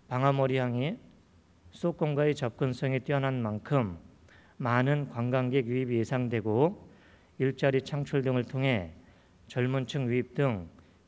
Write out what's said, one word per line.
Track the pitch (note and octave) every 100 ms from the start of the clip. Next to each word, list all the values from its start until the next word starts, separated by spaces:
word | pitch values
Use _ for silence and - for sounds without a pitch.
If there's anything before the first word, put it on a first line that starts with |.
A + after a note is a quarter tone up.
| -
방아머리항이 | B2+ C#3 C#3 C3+ C3 B2 A#2+ C#3+ A#3+ - - _ - _ _ -
수도권과의 | - F3 - D3+ C#3+ D3+ C#3+
접근성이 | A#2+ - C3+ B2 C3+ C3
뛰어난 | B2+ C#3 C3+ C3
만큼 | A2 G#2+ - C#3+ G#2 E2 - - - - - -
많은 | B2+ A#2+ B2+ D3 C#3+
관광객 | A#2+ A#2+ C3 B2+ C3+ A2+
유입이 | B2+ B2+ A#2+
예상되고 | A2 C3 B2 A2+ G#2+ A2 E3 G#3 - - - - _ -
일자리 | C3+ C3+ C#3+ C3
창출 | C3 C#3+ C#3 C#3+
등을 | C3 B2+
통해 | A#2 C3 C3+ A2+ E2+ - - - _ _ -
젊은 | B2+ B2+ C3+ B2
층 | D3 B2
유입 | B2 -
등 | - C#3 G2+ E2 - - _